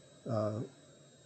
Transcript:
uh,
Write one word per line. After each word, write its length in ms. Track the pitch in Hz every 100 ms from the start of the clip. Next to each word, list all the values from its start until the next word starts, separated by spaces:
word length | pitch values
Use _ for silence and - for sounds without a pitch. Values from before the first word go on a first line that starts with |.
| - - -
uh, 220 | 110 107 110 - - - - - -